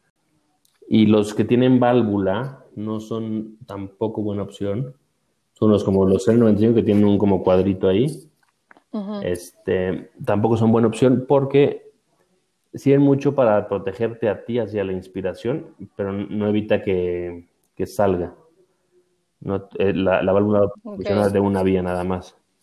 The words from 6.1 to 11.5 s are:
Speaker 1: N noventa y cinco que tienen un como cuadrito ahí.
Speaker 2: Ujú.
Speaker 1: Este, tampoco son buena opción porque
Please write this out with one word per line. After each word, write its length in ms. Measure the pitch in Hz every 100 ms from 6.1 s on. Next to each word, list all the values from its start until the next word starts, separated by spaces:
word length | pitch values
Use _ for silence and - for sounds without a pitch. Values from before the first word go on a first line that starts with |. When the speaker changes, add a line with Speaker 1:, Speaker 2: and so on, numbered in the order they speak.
| 95 -
Speaker 1:
N 100 | 117
noventa 220 | 113 101
y 40 |
cinco 120 | 113 113
que 60 |
tienen 220 | 95 104
un 140 | 104 101
como 260 | 101 92
cuadrito 440 | 95 92 95 95 95
ahí. 400 | 98 131 - - _ _ _ _ _ _
Speaker 2:
Ujú. 280 | 220 196 208
Speaker 1:
Este, 880 | 90 90 - - - 92 92 85 - -
tampoco 320 | - 104 113 113
son 160 | 113
buena 160 | 113 113
opción 380 | - 127 123 131
porque 640 | 139 135